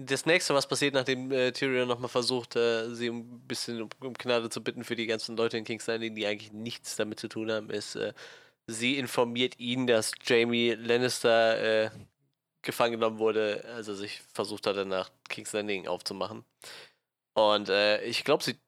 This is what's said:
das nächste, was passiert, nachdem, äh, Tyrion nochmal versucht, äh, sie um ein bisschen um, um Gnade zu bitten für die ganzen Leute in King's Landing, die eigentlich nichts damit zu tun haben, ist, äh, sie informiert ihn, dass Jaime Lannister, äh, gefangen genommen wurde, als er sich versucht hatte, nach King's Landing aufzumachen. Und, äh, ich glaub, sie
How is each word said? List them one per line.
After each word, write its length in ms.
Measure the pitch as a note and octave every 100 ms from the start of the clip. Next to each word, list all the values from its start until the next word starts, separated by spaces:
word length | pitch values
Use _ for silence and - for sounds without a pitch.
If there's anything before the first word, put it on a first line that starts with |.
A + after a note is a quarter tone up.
| C3
das 200 | C3+ D#3+
nächste, 280 | F3 -
was 140 | C#3 -
passiert, 260 | C3 C#3+
nachdem, 380 | C3+ B2+ B2+ C3
äh, 200 | C3+ B2+
Tyrion 360 | B2 C#3 B2+ B2
nochmal 220 | A#2+ B2
versucht, 460 | B2+ A#2+ B2+ A#2 A#2+
äh, 380 | A#2 A2+ A#2
sie 160 | A#2 A#2+
um 100 | A#2
ein 280 | A#2 A#2+ B2+
bisschen 340 | A#2+ - A#2
um, 80 | A2 -
um 120 | C3
Gnade 360 | A#2 B2+ A#2+ A2+
zu 140 | A#2
bitten 200 | A2 A#2+
für 120 | A2+ A#2
die 100 | A2
ganzen 280 | A2 - A2
Leute 220 | A2+ A#2
in 80 | A2
King's 220 | A2 -
Landing, 280 | A2+ A2+ G#2+
die 100 | G#2
eigentlich 280 | G#2+ G#2+
nichts 420 | G#2+ A#2 - - -
damit 240 | G#2+ A2
zu 80 | A2+
tun 240 | A2+ A2
haben, 180 | A2 G#2+
ist, 260 | G#2 - A2
äh, 180 | G#2 - - - - _ -
sie 300 | A2 A#2+ C#3
informiert 600 | B2 - A#2+ A#2+ B2 -
ihn, 280 | A#2+ B2+ B2
dass 260 | A2+ - -
Jaime 520 | - A#2+ A#2 A#2 A#2 A2+
Lannister, 1120 | A#2 A#2+ B2+ - A#2+ A2+ A2+ A2 A2 A2 A2
äh, 60 | - - _ _ _ _ _
gefangen 320 | - - A#2+
genommen 260 | A2+ A2+ A2
wurde, 460 | A2 G#2+ G#2+ G#2 A2+ A#2+
als 140 | G#2+
er 60 | G2
sich 260 | G#2 - -
versucht 340 | - F#2+ G#2 G#2+
hatte, 180 | G2 F#2+
nach 240 | F#2 F#2+ _ -
King's 240 | - G#2+
Landing 340 | G#2+ G#2 G2 D#2+
aufzumachen. 580 | F2 - F#2+ F#2+ A2 - _ - - - _ _ _ _
Und, 360 | - G#2+ G#2 F#2+
äh, 320 | G2+ G#2 G#2
ich 200 | A2+ B2
glaub, 200 | - D3+
sie 140 | C3+ A#2